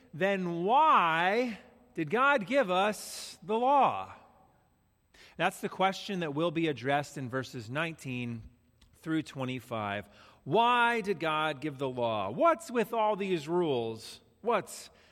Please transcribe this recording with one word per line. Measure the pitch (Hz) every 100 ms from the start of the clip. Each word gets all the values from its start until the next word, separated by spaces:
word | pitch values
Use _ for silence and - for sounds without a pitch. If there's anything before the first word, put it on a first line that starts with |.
| _
then | 147 190 196 175 170
why | 180 262 311 247 175 160 180 220 247 196 - - _ -
did | 156
God | 214 277 285 180
give | 277 202
us | 180 202 202 - - - -
the | 160 220
law? | 247 285 202 98 95 - - _ _ _ _ _ _ _ _ - - -
That's | 175 -
the | 202
question | - 190 185 - 190
that | 160 143
will | 170
be | 160 165
addressed | 127 127 143 143 -
in | 127
verses | 131 127 127 107
nineteen | 139 165 156 135 123 120 117 110 - _ _ _ _
through | 160 160
twenty-five. | - 139 127 127 - 113 104 101 - - - -
Why | - 185 233 240 233 233
did | 196 165
God | 160 156 156 143
give | 151 135
the | 135
law? | 127 117 107 98
What's | 147 330 320 -
with | 240 214
all | 226 214 202
these | 196 175 143
rules? | 175 165 127 113 110 - - _ _
What's | 214 220 - - - _ _